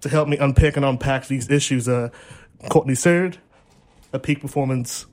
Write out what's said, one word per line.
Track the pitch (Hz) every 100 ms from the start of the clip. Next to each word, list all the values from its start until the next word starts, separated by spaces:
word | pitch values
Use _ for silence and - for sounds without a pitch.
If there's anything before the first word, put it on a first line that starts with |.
to | 143
help | 151 147
me | 147
unpick | 139 131 151 143
and |
unpack | 139 127 - 135 -
these | 135 104
issues, | 143 - 131 120
uh, | 123 120 - - - - _ -
Courtney | 160 135 127
Sird, | 175 170 185 - _ _ _ _ _ _ _
a | 131
peak | - 147
performance | 139 147 135 131 120 - -